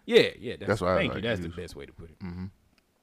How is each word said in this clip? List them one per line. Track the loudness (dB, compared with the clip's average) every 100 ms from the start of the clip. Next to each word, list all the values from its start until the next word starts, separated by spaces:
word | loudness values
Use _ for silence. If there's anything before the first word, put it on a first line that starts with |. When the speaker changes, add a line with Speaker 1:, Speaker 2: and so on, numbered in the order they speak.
Speaker 1:
Yeah, | 4 6 6 0
yeah, | -10 -6
that's, | 0
Speaker 2:
That's | 2
what | 4
I | 4
Speaker 1:
thank | 2
Speaker 2:
like | -2
Speaker 1:
you. | -2
That's | -2
Speaker 2:
to |
Speaker 1:
the | -4
Speaker 2:
use. | -8
Speaker 1:
best | -12 -12
way | -16
to |
put | -16 -20
it. | -14
Speaker 2:
Mm-hmm. | -10 -8 -10 -12 _ _ _ _